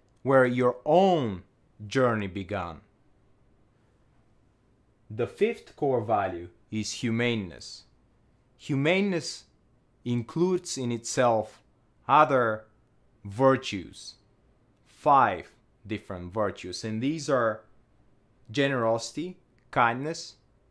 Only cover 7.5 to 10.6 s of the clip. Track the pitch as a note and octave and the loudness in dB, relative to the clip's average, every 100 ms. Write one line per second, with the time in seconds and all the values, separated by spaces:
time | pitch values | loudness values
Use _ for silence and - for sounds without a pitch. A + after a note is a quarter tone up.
7.5 | C2 - - _ _ _ _ _ _ _ | -12 -18 -20 _ _ _ _ _ _ _
8.5 | _ - C#3 D3 F#3 G3+ F3 - - - | _ -4 0 2 2 2 -2 -4 -12 -18
9.5 | _ _ _ _ _ B2 A#2+ A#2 E3 F3+ | _ _ _ _ _ -4 -4 -4 0 0
10.5 | F3+ | 0